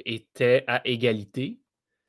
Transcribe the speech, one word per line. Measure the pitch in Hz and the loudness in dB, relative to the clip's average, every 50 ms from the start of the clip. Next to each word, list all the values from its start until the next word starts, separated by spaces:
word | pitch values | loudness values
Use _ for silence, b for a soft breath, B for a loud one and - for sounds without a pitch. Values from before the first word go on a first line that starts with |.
| - | -10
était | - 113 110 _ _ - - 127 120 123 135 131 | -10 -10 -10 _ _ -6 0 2 4 4 4 2
à | - 120 120 - | 0 -2 -2 -2
égalité, | 123 123 117 123 120 110 107 101 - - 131 131 160 240 - _ _ _ _ _ _ _ _ _ | -2 -4 0 0 0 0 0 -6 -8 -8 -8 -8 -8 -8 -12 _ _ _ _ _ _ _ _ _